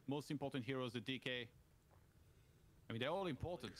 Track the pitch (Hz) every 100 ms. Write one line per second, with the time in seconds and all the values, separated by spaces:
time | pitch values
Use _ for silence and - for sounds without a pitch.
0 | - 147 - 143 135 135 113 131 127 117
1 | 120 127 131 123 117 - - - - -
2 | - - - - - - - - - 113
3 | 135 190 185 127 156 180 104